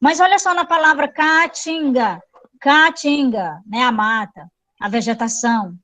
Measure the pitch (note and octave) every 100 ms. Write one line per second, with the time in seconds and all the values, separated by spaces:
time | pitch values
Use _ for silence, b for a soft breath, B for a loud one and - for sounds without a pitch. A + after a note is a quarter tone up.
0 | C4+ D#4 F4+ G4 F#4+ F4 E4+ E4 D#4 D#4
1 | D4 - D#4 D#4+ E4 - - D#4+ D4+ B3+
2 | A3 F3 - _ _ _ - D4 D#4 D#4+
3 | D4 C#4+ C4+ A3+ F3+ D#3 G#3 G#3+ B3+ A3+
4 | G#3+ A3 G#3 - E3 _ _ _ G3+ G#3+
5 | A3 A3+ A#3 A3 A#3+ A#3 G3 F3